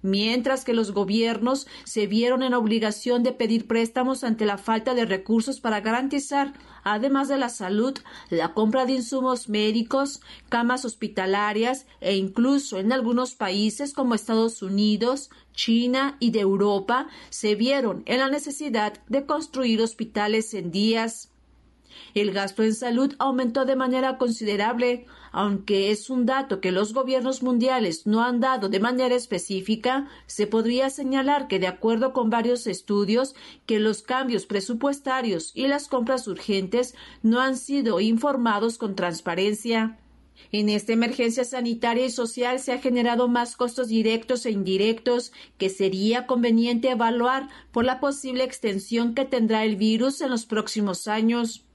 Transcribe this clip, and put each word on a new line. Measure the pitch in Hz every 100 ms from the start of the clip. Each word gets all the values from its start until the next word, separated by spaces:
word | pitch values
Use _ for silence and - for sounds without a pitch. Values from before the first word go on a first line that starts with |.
Mientras | 190 196 214 247 240 262
que | -
los | 233 214
gobiernos | 202 190 214 226 226 233 277 - -
se | - - 202
vieron | 214 233 254
en | 262
obligación | 247 220 226 214 214 - 240
de | 240
pedir | 247 220 226 226
préstamos | 226 226 254 254 262
ante | 254 220 214
la | 202
falta | - 226 220
de | 247
recursos | 226 190 190 226 226 269
para | 233 214
garantizar, | 220 233 269 285 277 277 277 277 - -
además | - 214 269 277 269
de | 269
la | 247
salud, | - 185 208 247 269 - - -
la | 170 165
compra | - 214 262 247
de |
insumos | 262 233 269 254 247 240
médicos, | 208 214 220 226 269 277 277 - - -
camas | 233 233 254 262
hospitalarias | - 214 214 185 196 208 214 233 269 - -
e | 185 196
incluso | 190 190 240 277 277 190
en | 196
algunos | 262 226 240 254
países | - 202 196 214 208 285
como | 277 247
Estados | 220 - 226 226 226
Unidos, | 185 196 214 208 233 277 - - _
China | - - 226 247 254 277 277
y | 240
de | 214
Europa | 196 196 202 196 196 240 294 - -
se | - 214
vieron | 208 233 277 240 180 -
en | 247
la | 269
necesidad | 294 294 285 302 226 208 208 -
de | 262 277
construir | 302 311 254 247 226
hospitales | 226 - 226 - 208 220 220
en | 208 175
días. | 175 214 226 226 - - _ _ _ _ _ _ - -
El | - 208
gasto | 190 196 196
en | 220
salud | 220 247 240 277 277
aumentó | 269 254 254 240
de | 262 269
manera | 254 254 269 262
considerable, | 247 226 214 202 214 233 247 247 - - -
aunque | - 202 196 196 196 196
es | 208 -
un | 254
dato | 240 269 269 190
que | 185
los | 185 208
gobiernos | 226 254 262 247 262
mundiales | 254 247 247 254 208 160 -
no | 214
han | 240 247
dado | 262 254 196
de | 190
manera | 226 254 254
específica, | 247 240 185 - 190 190 220 247 262 277 - -
se | - 208
podría | 226 226 247 269
señalar | 269 277 269 262 285 269
que | 190
de | 185
acuerdo | 180 220 226 262
con | 262 226
varios | 233 226 247 240
estudios, | 190 - 202 202 220 269 - - - -
que | 226
los | 214 214
cambios | - 254 269 226 -
presupuestarios | 202 196 233 277 277 277 262 240 175 -
y | - 269
las | 285 285
compras | 262 233 262 247
urgentes | 185 - 196 190 226 247 - - -
no | 220 240
han | 262 262
sido | - 277 233 180
informados | 220 226 285 269 233 208 226 226
con | 220
transparencia. | 190 180 160 - 170 196 208 233 226 220 226 _ _ _ _ -
En | 208 208
esta | 208 208
emergencia | 226 233 254 233 233
sanitaria | 240 254 233 233 240 233 254
y |
social | 240 226 247 240 254
se | 269
ha | 262
generado | 269 247 233 240 247
más | 240 240 -
costos | 247 240 240
directos | 220 220 226 226 247 240
e |
indirectos | 202 190 190 214 226 - 240 247 - - _
que | 190
sería | 190 190 190 202 240 240
conveniente | 247 240 226 233 240 254
evaluar | 247 226 240 240 269 277 - -
por | -
la | 247 254
posible | 285 277 269 254
extensión | 254 - 226 196 196 233 233
que | 233
tendrá | 269 262 220 220
el | 220 208
virus | 220 220 254 277
en | 285
los | 247 -
próximos | 220 214 220 202 180 -
años. | 214 226 240 233 - _